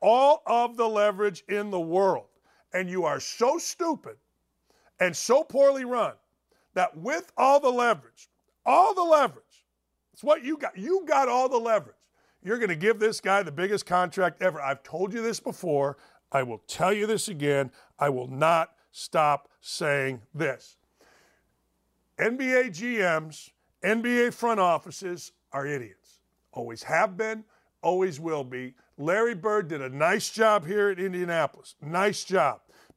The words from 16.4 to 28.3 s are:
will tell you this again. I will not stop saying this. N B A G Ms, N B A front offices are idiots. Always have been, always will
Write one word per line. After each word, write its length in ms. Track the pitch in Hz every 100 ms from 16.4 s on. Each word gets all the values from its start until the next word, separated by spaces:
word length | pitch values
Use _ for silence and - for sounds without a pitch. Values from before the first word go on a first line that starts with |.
will 160 | 123 110 -
tell 260 | - 175
you 140 | 208 208
this 200 | 208 220
again. 440 | 156 143 139 131 - _ -
I 120 | 143
will 180 | 127 127
not 480 | 131 160 165 170 _ _
stop 580 | - - 165 147 143 _ _
saying 600 | - - 160 143 135 123 -
this. 440 | 147 151 123 - _ _ _ _ _ _ _ _ _ _ _ _ _ _ -
N 180 | 214 254
B 160 | 262
A 160 | 254 254
G 280 | 160 240 233
Ms, 520 | 180 160 156 - - _ _ _
N 200 | 180 226
B 200 | 240 240
A 100 | 240
front 280 | - 240 220
offices 720 | 180 156 180 - 185 175 - _ _
are 120 | 139 143
idiots. 540 | 143 110 - _ _ _ _ _
Always 320 | 131 117 113
have 340 | - 160 208 180
been, 260 | 220 220 - _ _ _
always 380 | 165 185 190 143
will 240 | 165